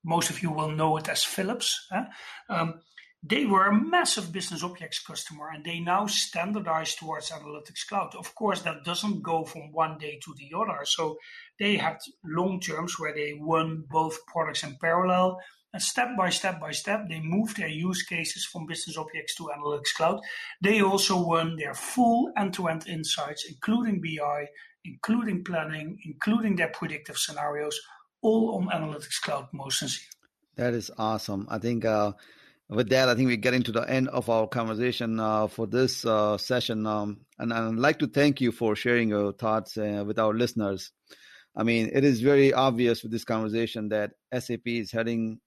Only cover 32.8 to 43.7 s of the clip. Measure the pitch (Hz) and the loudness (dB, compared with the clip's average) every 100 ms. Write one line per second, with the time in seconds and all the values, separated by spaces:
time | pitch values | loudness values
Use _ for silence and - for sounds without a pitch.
32.8 | 120 131 131 120 131 117 123 127 120 110 | 4 4 6 6 4 4 2 2 2 0
33.8 | - 131 127 127 120 113 110 123 113 107 | 0 0 2 0 2 2 2 0 -2 0
34.8 | 123 120 117 113 110 107 107 - 113 117 | 0 0 -2 0 2 2 0 -2 0 2
35.8 | 131 - 120 107 104 101 - 123 117 107 | 2 2 2 4 4 2 0 0 0 -2
36.8 | 107 107 104 104 _ _ 117 113 113 113 | 0 -2 -2 -8 _ _ -2 0 0 2
37.8 | 139 160 139 139 147 143 123 110 113 104 | 2 2 0 4 4 6 2 2 0 2
38.8 | 123 120 113 104 101 98 110 110 92 110 | 2 4 4 2 0 0 0 0 -2 -4
39.8 | 104 104 101 107 110 110 120 117 101 95 | -2 -2 -2 2 2 4 0 2 0 -2
40.8 | - _ _ - - - _ - 113 117 | -8 _ _ -20 -20 -20 _ -2 2 2
41.8 | 110 135 143 117 127 143 139 127 135 117 | 2 4 4 6 6 8 8 6 2 4
42.8 | 120 113 113 113 - 110 110 113 113 | 2 2 -2 -6 -2 -2 0 0 -2